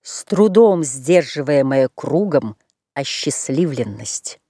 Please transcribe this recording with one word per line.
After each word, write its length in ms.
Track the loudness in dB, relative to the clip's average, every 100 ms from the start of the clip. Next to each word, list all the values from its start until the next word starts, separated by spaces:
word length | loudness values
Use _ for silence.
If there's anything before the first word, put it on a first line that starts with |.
С 240 | -16 -16
трудом 580 | -4 2 4 6 6 4
сдерживаемая 1040 | -2 -6 2 2 2 -6 0 2 4 2 0
кругом 600 | -2 -2 -2 2 0 -2 -12 _ _ _
осчастливленность. 1500 | -10 -8 -6 -6 -6 -4 -2 -2 -2 -6 -8 -12 -12 -12 -18